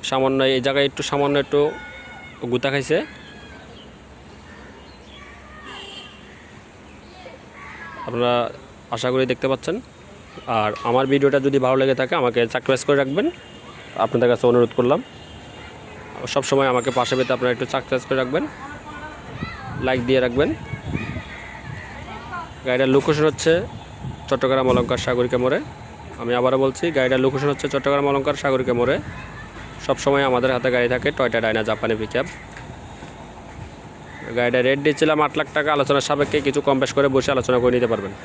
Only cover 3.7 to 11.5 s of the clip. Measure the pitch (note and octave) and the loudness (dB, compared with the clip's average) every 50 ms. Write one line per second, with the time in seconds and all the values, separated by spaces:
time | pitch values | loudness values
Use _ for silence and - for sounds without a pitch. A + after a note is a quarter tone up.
3.7 | - - - - - - - - - - - - - - - - - - - - | -20 -20 -20 -20 -20 -20 -20 -20 -20 -20 -20 -20 -20 -20 -20 -20 -20 -20 -20 -20
4.7 | - - - - - - - - - - - - - - - - - - G4+ G4 | -20 -20 -20 -20 -20 -20 -20 -20 -20 -20 -20 -20 -20 -20 -20 -20 -20 -18 -16 -16
5.7 | G4 G4+ G4 G4 G#4+ - - G#4+ - - - - - - - - - - - - | -14 -14 -14 -14 -16 -16 -16 -18 -20 -20 -20 -20 -20 -20 -20 -20 -20 -20 -20 -20
6.7 | - - - - - - - - - - F#5 C5 D#4+ - - - - - - - | -20 -20 -20 -20 -20 -20 -20 -20 -20 -18 -18 -18 -18 -18 -20 -20 -20 -18 -18 -16
7.7 | - - - - - - - - A#2+ A#2 A#2+ A#2+ A#2+ A#2+ A#2 - - - - - | -16 -16 -14 -14 -14 -12 -10 -6 -2 0 2 2 2 2 0 -2 -6 -12 -18 -20
8.7 | - - - - A#2 A#2 - B2+ B2+ C3 C3 B2 C3 - - C3+ C3 B2+ - - | -20 -20 -10 -8 -6 -4 -2 0 2 2 2 0 0 -2 0 -2 -2 -2 -2 -6
9.7 | E3+ A#3 - - - - - - - - - - - - - - A#2+ A2 G#2+ G#2+ | -6 -6 -8 -14 -20 -20 -20 -20 -20 -20 -20 -18 -18 -14 -6 -2 0 2 2 0
10.7 | G#2+ - - A#2+ A#2 B2+ C3+ C3 C#3 C#3+ C#3 C#3 C#3 C#3 C3 C#3 | -2 -2 -2 2 2 2 4 4 4 4 6 6 4 4 2 4